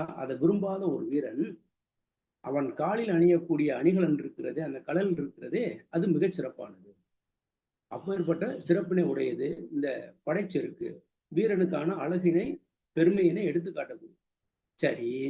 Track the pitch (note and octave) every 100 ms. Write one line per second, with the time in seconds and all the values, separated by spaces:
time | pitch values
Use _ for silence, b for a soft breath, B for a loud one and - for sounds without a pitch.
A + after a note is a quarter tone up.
0 | D#3+ - C3 B2+ D#3+ G3+ F#3+ F#3+ F#3+ B2+
1 | A2+ C#3+ B2+ A#2 G3+ E3+ _ _ _ _
2 | _ _ _ _ B2 C#3+ C3 - D#3+ A3
3 | A3 E3+ F3 E3+ E3+ D#3 D3+ B2 D#3 F#3
4 | E3 D3 C3+ - B2+ D3+ D#3 C3+ - D#3+
5 | G3+ E3 C#3 - B2 F3 A3+ - - E3+
6 | G3 D#3 F#3 F3 C3 - A#2 F#2+ G2 _
7 | _ _ _ _ _ _ _ _ _ -
8 | F#3 G3 D#3+ E3 A#3 - - E3+ F3+ F#3
9 | D3+ C3+ C3 A#2+ C3+ - E3+ D3 C#3+ A#2+
10 | - - - E3+ G3+ D3 A#2+ - - -
11 | _ _ _ D#3 A3 F#3+ F#3 D3+ D#3 F#3+
12 | C#3+ F3+ F3+ E3 B3 - _ _ _ -
13 | E3 G3+ F3 F3+ F#3+ D3 F3 D3 C3+ A#2
14 | - _ _ _ _ _ _ - D3 A#2+
15 | - B2+ C3+